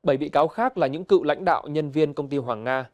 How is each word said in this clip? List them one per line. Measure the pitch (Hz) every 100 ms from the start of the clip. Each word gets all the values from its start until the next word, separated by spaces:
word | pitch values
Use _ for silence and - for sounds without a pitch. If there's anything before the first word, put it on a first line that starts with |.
Bảy | 170 135
bị | 147
cáo | 143 156
khác | - 247 196
là | 143
những | 151
cựu | 185 190
lãnh | 147 151
đạo, | 185 147 -
nhân | 151 151
viên | 143 151
công | 143 143
ty | 139
Hoàng | 123 110
Nga, | 117 131 127